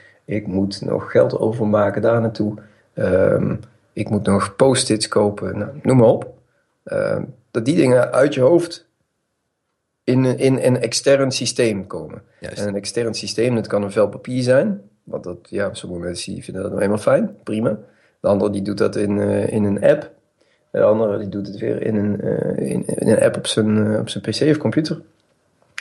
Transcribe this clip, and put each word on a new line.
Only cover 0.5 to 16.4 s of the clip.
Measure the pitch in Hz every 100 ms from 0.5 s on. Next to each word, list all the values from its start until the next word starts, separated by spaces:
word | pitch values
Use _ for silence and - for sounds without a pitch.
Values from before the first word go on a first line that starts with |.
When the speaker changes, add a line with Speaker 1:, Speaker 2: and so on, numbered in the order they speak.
| 92 98 -
Speaker 1:
nog | - - -
geld | 117 127 -
overmaken | 113 117 107 104 101 101
daar | 113 117
naartoe, | 113 110 107 104 - _ _
ehm, | - 95 92 95 - - - - _ _
ik | - 104
moet | 104 98
nog | 98 98 -
post-its | 135 123 - 110 -
kopen, | - 104 101 92 98
nou, | 101 -
noem | - 127
maar | 113
op. | - - - _ _ _ _
Ehm, | - 50 50 53 - - _
dat | - 117
die | 170
dingen | 139 123 123
uit | 123 143
je | 135
hoofd | 127 170 175 - _ _ _ _ _ _ _ _ _ _ _ _
in, | - 127 131
in | 127 135 131
een | 131 123
extern | 113 - - 139 135
systeem | 123 123 - 120 101 95
komen. | 85 78 - - _
Speaker 2:
Juist. | - -
Speaker 1:
En | 101
een | 101
extern | 98 - 117
systeem, | 110 101 - 120 120
dat | 101
kan | 104
een | 101
vel | 110 101
papier | - - 127
zijn, | 123 131 208 202 - _
want | - 80
dat, | 90 87 -
ja, | - 101
sommige | - 92 87
mensen | 87 87 -
die | 92